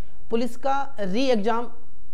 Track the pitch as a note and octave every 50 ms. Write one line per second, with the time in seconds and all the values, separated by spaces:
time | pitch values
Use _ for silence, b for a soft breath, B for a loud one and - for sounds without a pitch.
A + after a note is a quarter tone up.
0 | b b b b b b A3+ A3+ B3+ A#3+ - - - C4+ C4+ C#4 C#4 C4+ - -
1 | G3+ F#3 F#3 A#3 C#4 C4 B3 G#3 F#3+ A#3 A3+ A#3 A#3+ - - - - - - -
2 | - -